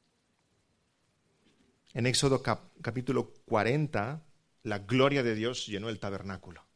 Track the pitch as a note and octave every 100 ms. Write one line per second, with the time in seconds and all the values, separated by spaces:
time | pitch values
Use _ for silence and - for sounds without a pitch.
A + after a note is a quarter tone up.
0 | _ _ _ _ _ _ _ _ _ _
1 | _ _ _ _ _ _ _ _ _ C3
2 | B2 A#2 C#3 C3 B2+ G#2+ - - A#2+ A#2+
3 | B2 B2 A#2 - - A2 G#2 D3 D3+ G#2+
4 | A2 D#3 - _ _ _ A2+ G2+ G2 B2+
5 | C#3 C#3 A#2+ G#2+ A2+ B2 - G2 A2+ G#2
6 | G2+ F#2+ F#2+ F#2 F#2+ E2+ -